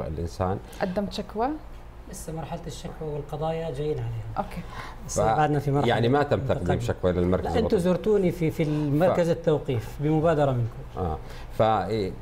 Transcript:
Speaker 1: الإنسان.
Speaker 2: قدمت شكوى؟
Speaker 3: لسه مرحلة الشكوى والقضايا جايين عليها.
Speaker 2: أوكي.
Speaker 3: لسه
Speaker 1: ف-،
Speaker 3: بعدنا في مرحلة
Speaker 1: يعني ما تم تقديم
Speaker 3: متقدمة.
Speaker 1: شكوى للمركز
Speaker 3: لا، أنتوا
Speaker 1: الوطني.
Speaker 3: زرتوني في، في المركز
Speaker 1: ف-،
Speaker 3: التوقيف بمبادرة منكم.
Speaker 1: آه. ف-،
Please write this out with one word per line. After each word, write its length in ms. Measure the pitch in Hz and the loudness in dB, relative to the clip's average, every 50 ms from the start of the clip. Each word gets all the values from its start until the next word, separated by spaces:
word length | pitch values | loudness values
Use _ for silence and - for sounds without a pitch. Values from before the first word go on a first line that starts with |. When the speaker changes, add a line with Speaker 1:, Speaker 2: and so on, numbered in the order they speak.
Speaker 1:
الإنسان. 580 | - 80 78 80 85 82 - - 92 92 98 - - - - - | -6 -6 -4 -6 -6 -6 -2 -2 -2 -2 -2 -4 -6 -12 -6 -6
Speaker 2:
قدمت 320 | 214 190 180 208 202 190 | -4 -2 -2 -2 -4 -4
شكوى؟ 360 | - - 202 - - 208 233 269 311 311 - - - - - - - - - - | -6 -8 -8 -6 -4 -2 -2 -2 -2 -6 -10 -14 -16 -16 -16 -16 -16 -16 -16 -14
Speaker 3:
لسه 220 | 143 - - 165 | -14 -12 -10 -10
مرحلة 340 | 156 160 156 - 170 170 - | -8 -8 -8 -8 -10 -8 -8
الشكوى 420 | 160 - - - 151 - - 160 156 | -10 -10 -10 -12 -12 -10 -8 -8 -6
والقضايا 640 | 147 143 147 - 160 147 156 160 165 165 165 160 | -6 -6 -6 -8 -6 -4 -4 -2 -2 -4 -4 -6
جايين 280 | 131 135 151 151 151 127 | -4 -4 -4 -2 -2 -2
عليها. 400 | 117 117 - - - - - - | -4 -4 -6 -6 -8 -6 -6 -6
Speaker 2:
أوكي. 220 | - - - 175 - - - - - - - - - | -6 -6 -8 -10 -10 -10 -10 -12 -12 -12 -12 -12 -10
Speaker 3:
لسه 180 | - - 98 104 | -4 0 2 2
Speaker 1:
ف-، 120 | 110 110 | 4 4
Speaker 3:
بعدنا 220 | 113 151 151 147 143 | 4 2 2 2 2
في 120 | - 147 | 2 2
مرحلة 180 | 135 143 131 120 | 2 2 4 4
Speaker 1:
يعني 200 | 110 107 117 117 | 4 4 4 4
ما 140 | 135 147 | 4 4
تم 180 | 143 143 120 95 | 4 2 2 0
تقديم 220 | - - 92 - | 2 0 0 0
Speaker 3:
متقدمة. 180 | 92 87 87 - | 2 0 0 0
Speaker 1:
شكوى 320 | 117 104 90 - - 92 | 0 -2 -2 2 2 2
للمركز 320 | 87 90 87 90 92 87 - | 4 4 4 4 4 2 2
Speaker 3:
لا، 60 | - | 0
أنتوا 100 | - 233 | 2 2
Speaker 1:
الوطني. 180 | 220 - 226 185 | 2 4 2 4
Speaker 3:
زرتوني 520 | 170 180 180 - - 214 208 196 185 170 | 4 4 2 2 2 2 4 4 4 2
في، 200 | - - 165 151 | 2 2 0 0
في 120 | - - | 2 0
المركز 640 | 160 147 151 151 151 143 139 151 180 180 104 180 170 170 | 0 2 2 0 2 2 2 4 4 4 4 4 4 2
Speaker 1:
ف-، 40 | |
Speaker 3:
التوقيف 640 | 165 - - 165 151 135 - - 131 110 - - - - | 2 2 4 2 2 2 2 0 -2 -2 -2 -4 -6 -2
بمبادرة 500 | 139 151 156 156 151 170 160 147 147 139 | 0 2 4 4 4 4 4 4 4 4
منكم. 480 | 123 120 113 113 - - - - - - | 2 2 0 -2 -4 -8 -12 -10 -6 -4
Speaker 1:
آه. 200 | 90 82 78 - - - - - - - - - | -2 -2 -2 -4 -6 -10 -12 -12 -12 -8 0 2
ف-، 540 | 113 110 110 101 87 95 110 110 98 92 - - | 4 4 4 2 2 0 0 0 -2 -2 -4 -8